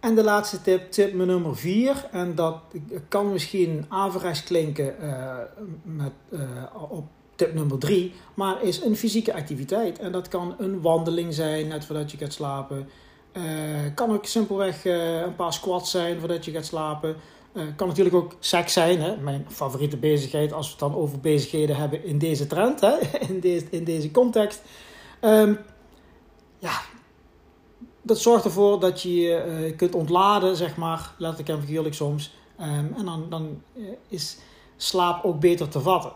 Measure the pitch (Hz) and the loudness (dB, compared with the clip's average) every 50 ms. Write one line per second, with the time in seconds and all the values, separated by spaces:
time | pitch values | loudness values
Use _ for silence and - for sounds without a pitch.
0 | - 233 226 220 214 214 208 208 214 - - 190 - - 185 185 185 - - - | 2 4 4 6 6 6 4 4 2 0 -6 -4 2 2 2 2 2 -4 2 2
1 | 202 202 196 185 185 180 185 180 175 160 131 110 - 170 185 214 240 262 277 269 | 2 2 4 0 0 2 2 0 0 -2 -4 -4 -2 0 2 2 2 2 0 -2
2 | - - - 185 180 175 170 156 170 165 160 160 - - - 180 147 - - 180 | -4 -8 -6 -6 -4 -4 -2 0 0 0 0 -4 -12 -14 -14 -14 -12 -10 -12 -12
3 | 147 - - 202 208 202 196 175 147 - - 196 180 165 160 151 151 - 202 190 | -12 -4 -2 0 0 2 0 -2 -4 -2 2 2 2 2 2 -4 -6 -4 -2 -2
4 | 196 196 180 185 - 185 160 - - - 180 170 160 151 143 147 143 135 - - | 0 0 -2 -2 -4 -4 -4 -4 -4 0 2 2 2 2 0 -2 -4 -4 -4 -6
5 | 165 147 139 131 131 131 127 123 117 - - - 214 196 160 147 - - 160 151 | -8 -8 -6 -6 -8 -10 -10 -10 -12 -12 -14 -16 -14 -14 -14 -14 -14 -12 -8 -6
6 | 143 139 139 - _ - 247 165 143 131 123 123 127 - - 220 156 - 240 170 | -6 -6 -8 -12 _ -14 -10 -8 -8 -8 -8 -10 -12 -12 -14 -14 -14 -12 -10 -12
7 | 147 151 _ _ _ _ _ _ 180 160 160 160 151 147 135 131 135 147 202 185 | -12 -14 _ _ _ _ _ _ 0 0 0 0 -2 -2 -2 -2 0 2 2 2
8 | 180 180 - - - - - - 196 196 190 - - 196 180 - 349 247 214 214 | 2 0 -6 -12 -20 -16 -6 -2 -2 -2 0 0 0 0 0 0 2 0 0 2
9 | - 226 202 226 226 226 202 175 151 147 151 127 139 135 185 208 233 196 170 - | 0 0 0 0 0 0 -2 -4 -6 -8 -8 -8 -4 -2 -2 0 0 -2 -4 -6
10 | - 180 175 185 180 - - 185 175 175 180 - 214 190 196 180 156 165 165 165 | -8 -6 -6 -6 -6 -4 -6 -6 -6 -6 -6 -6 -6 -6 -4 0 4 4 4 4
11 | 165 165 165 170 170 170 156 143 160 156 151 156 156 156 156 151 147 - 151 151 | 4 0 -2 -2 -2 -2 -4 -2 -2 -2 -2 -2 -2 -4 -6 -8 -8 -8 -6 -6
12 | 151 147 - 147 151 143 147 - 151 143 139 139 135 - 143 135 135 135 - - | -6 -6 -8 -8 -10 -10 -8 -6 -6 -6 -6 -6 -8 -8 -8 -10 -10 -12 -16 -20
13 | - - _ _ _ _ _ 185 175 160 156 156 156 151 151 147 147 147 143 - | -20 -20 _ _ _ _ _ -10 -8 -6 -6 -6 -6 -4 -4 -4 -4 -4 -2 -2
14 | 240 233 214 202 208 - - 233 220 208 202 196 196 190 180 - - 190 175 170 | -2 0 0 -2 -2 -2 0 0 0 0 0 -2 0 -2 -2 -2 -2 0 0 2
15 | 170 165 165 165 170 180 180 175 185 170 165 - - 196 180 180 175 - - 185 | 0 0 -2 -2 -2 -4 -4 -4 -4 -4 -4 -4 -4 -2 -2 -2 -2 -2 -2 -2
16 | 170 170 170 165 160 165 170 165 165 - 151 165 151 151 - 160 156 151 151 151 | 0 -2 -2 -4 -2 -4 -4 -4 -4 -6 -8 -8 -8 -6 -6 -4 -4 -4 -4 -4
17 | 151 160 160 156 - - - - - _ _ 196 156 151 147 151 196 180 165 160 | -4 -4 -4 -6 -10 -20 -20 -20 -20 _ _ -8 -8 -8 -4 -2 -2 -2 4 4
18 | 196 180 175 180 165 170 - - - - - 175 170 - - 185 170 165 180 175 | 4 6 6 4 2 2 -8 -6 -4 0 2 2 2 2 2 4 6 6 4 4
19 | 151 170 214 214 139 143 139 139 143 - - - 147 135 123 131 143 147 147 135 | 2 -2 -2 -4 -4 -4 -4 -6 -6 -10 -8 -6 -6 -6 -2 -2 -2 -2 -2 0
20 | 131 151 151 147 143 131 - 151 151 151 147 151 143 - - - - 143 147 170 | 2 4 4 4 2 -2 -2 0 0 0 -2 -4 -8 -8 -6 -4 -4 -2 -2 0
21 | 160 147 139 139 135 160 156 147 127 - - 160 151 147 151 135 151 147 147 156 | -2 -2 -4 -2 0 2 2 4 2 0 0 0 2 2 2 0 -2 -2 -4 -4
22 | - 190 147 147 151 165 156 135 147 143 - 175 202 247 294 - - 202 269 320 | -4 -2 0 0 2 2 0 0 0 -2 0 2 2 2 2 4 4 4 6 4
23 | 240 - - 294 247 - 190 185 180 180 175 170 151 - - 170 170 165 165 160 | 2 0 -2 -4 -2 -2 -4 0 2 2 2 2 -2 -4 -6 -4 -2 -2 -2 -2
24 | 147 151 151 247 247 247 226 226 208 208 - - - - - - - - - - | -2 2 4 4 4 6 4 2 2 2 0 -8 -18 -20 -20 -20 -20 -20 -20 -20
25 | - - - - - 220 214 214 214 208 208 202 - - - - - - - - | -20 -20 -16 0 4 8 8 8 8 8 6 2 -2 -16 -20 -20 -20 -20 -20 -20
26 | _ - _ - _ _ _ _ _ _ _ _ - 170 - - - - - - | _ -20 _ -20 _ _ _ _ _ _ _ _ -8 -6 -6 -6 -6 -10 -18 -20
27 | _ _ _ _ _ _ _ _ _ _ _ _ _ _ _ _ - - _ _ | _ _ _ _ _ _ _ _ _ _ _ _ _ _ _ _ -20 -20 _ _
28 | _ - 226 220 - 240 233 226 - 208 160 185 202 202 202 190 180 185 175 - | _ 0 2 4 6 6 6 6 6 2 2 4 6 6 6 6 2 2 0 0
29 | - 180 175 175 175 170 170 165 - 170 165 160 160 160 160 160 180 175 180 180 | -4 0 2 2 2 2 2 0 0 -2 -4 -4 -4 -6 -2 0 0 0 2 0
30 | 160 143 175 175 190 202 208 202 180 185 190 165 175 165 143 - 170 165 165 160 | 0 2 4 6 6 6 6 6 4 2 2 2 -2 -4 -4 -4 -4 -4 -4 -4
31 | - - - _ 175 165 160 160 156 147 160 151 147 143 151 160 156 156 147 - | -6 -12 -12 _ -6 -6 -6 -6 -4 -4 -4 -4 -4 -4 -4 -2 -2 -2 -4 -4
32 | 151 143 147 147 147 - - - _ _ _ - 185 156 147 147 147 151 - 262 | -4 -2 -2 -4 -6 -8 -14 -20 _ _ _ -10 -6 -4 -2 -2 -2 -4 -4 -6
33 | 208 180 165 165 160 170 165 165 160 156 151 147 - _ _ 254 220 190 214 262 | -6 -6 -6 -8 -8 -8 -8 -8 -8 -8 -10 -12 -16 _ _ -16 -14 -12 -14 -16
34 | _ _ - 175 151 - - - - - - - - - _ _ - - - 185 | _ _ -10 -8 -8 -10 -10 -14 -20 -20 -20 -20 -20 -20 _ _ -6 -2 2 2
35 | 180 175 175 175 - 202 170 151 147 180 175 175 160 143 - 147 127 170 185 180 | 2 2 2 0 0 -2 0 4 4 4 4 4 0 -2 -2 -2 2 2 2 2
36 | - 135 - | 2 -4 -14